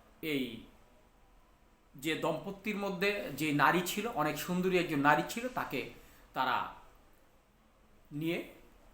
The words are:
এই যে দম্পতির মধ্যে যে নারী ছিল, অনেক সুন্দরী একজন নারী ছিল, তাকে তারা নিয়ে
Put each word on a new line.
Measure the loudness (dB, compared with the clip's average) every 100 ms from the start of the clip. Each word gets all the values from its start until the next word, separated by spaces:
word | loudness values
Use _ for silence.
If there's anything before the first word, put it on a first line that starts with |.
| -20 -10
এই | -4 -2 -4 -8 -16 -20 -20 -20 -20 _ -20 -20 -20 _ _ _ _ -8
যে | -4
দম্পতির | -2 0 -2 -6 -8 -6 -4
মধ্যে | -4 -2 0 0 -4 -2
যে | 0
নারী | 4 6 6 2
ছিল, | -2 -2
অনেক | 0 0 0
সুন্দরী | -2 0 2 2
একজন | 2 4
নারী | 6 6 4
ছিল, | -4 -6
তাকে | -4 -4 -4 -6 -10 -20 -20 -10
তারা | -2 0 0 -2 -8 -20 -20 -20 -20 -20 _ _ _ _ _ -20 -20 -12
নিয়ে | -6 -2 -2 -6 -14 -20 -20 -20